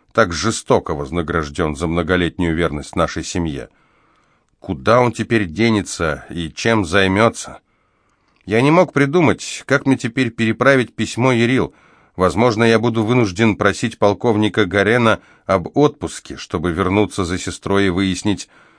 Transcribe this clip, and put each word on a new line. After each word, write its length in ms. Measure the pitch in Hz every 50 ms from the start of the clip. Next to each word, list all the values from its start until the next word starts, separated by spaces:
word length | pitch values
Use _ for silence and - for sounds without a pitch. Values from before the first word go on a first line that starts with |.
| _ _ _
так 200 | - 113 90 85
жестоко 640 | 78 78 110 107 - - - 131 98 - - 85
вознаграждён 800 | 71 73 67 78 87 82 76 80 85 78 73 71 73 87 78 76
за 100 | 69 85
многолетнюю 680 | 82 80 85 87 78 92 90 87 82 - - 90 85 80
верность 400 | 80 85 78 71 73 71 - -
нашей 260 | 92 85 78 - - 76
семье. 460 | - - 92 85 80 71 65 57 - _ _ _ _ _ _ _ _ _ _ _ _ _ _ _ _ _ _
Куда 420 | - - 92 69 65 - 113 123
он 120 | 123 120 113
теперь 320 | - 110 85 120 110 104
денется 800 | 87 78 82 110 117 110 104 87 - - - 87 80 73 69 - -
и 200 | - 85 85 78
чем 340 | - - - 113 113 110 98
займётся? 760 | 76 82 101 95 95 95 101 113 113 113 - - - - - _ _ _ _ _ _ _ _ _ _ _ _ _ _ _ _ _ -
Я 140 | 101 113 127
не 80 | 143
мог 240 | 156 175 185 - -
придумать, 680 | 139 143 139 143 180 165 120 92 - - - - - -
как 180 | - 131 139 -
мне 140 | 135 135 127
теперь 320 | - 120 - 139 131 117
переправить 640 | - - 117 110 110 110 123 135 139 131 123 - _
письмо 380 | - 113 - - 117 120 131 127
Ерил. 420 | 113 113 120 131 127 87 67 - _ _ _ _ _ _ _ _
Возможно, 480 | - 92 90 73 90 117 123 110 104 117
я 140 | 113 113 113
буду 260 | 110 117 113 113 110
вынужден 520 | 104 123 127 117 101 87 92 113 113 98
просить 420 | 85 101 101 92 - - 117 - -
полковника 640 | - 104 101 - - 120 110 104 107 104 - 113 107
Гарена 560 | 90 87 101 98 101 117 123 120 113 104 - - _ _ _ _
об 320 | - 95 95 80 - -
отпуске, 600 | 139 147 147 147 _ - 80 - - - - 65 67
чтобы 340 | - - - 87 78 90 82
вернуться 540 | 82 95 87 95 104 104 90 - - 95
за 120 | 82 92 90
сестрой 500 | - - - - - 98 98 98 101 95
и 20 |
выяснить, 580 | 85 92 98 95 90 87 - 107 98 90 - - _ _ _ _ _